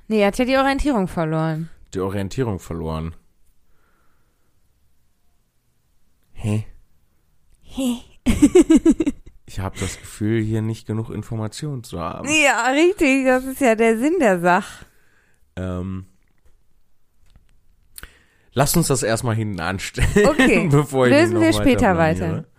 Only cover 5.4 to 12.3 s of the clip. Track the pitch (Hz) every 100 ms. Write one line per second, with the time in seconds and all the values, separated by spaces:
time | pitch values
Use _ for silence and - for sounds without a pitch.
5.4 | _ _ _ _ _ _ _ _ _ -
6.4 | 107 107 107 - _ _ _ _ _ _
7.4 | _ _ - - 262 240 - - - -
8.4 | 285 359 - 320 339 - 330 - - -
9.4 | - - 95 - 92 - - - 104 113
10.4 | 107 110 110 113 - 107 110 - 107 113
11.4 | 107 - 151 135 113 170 185 - 262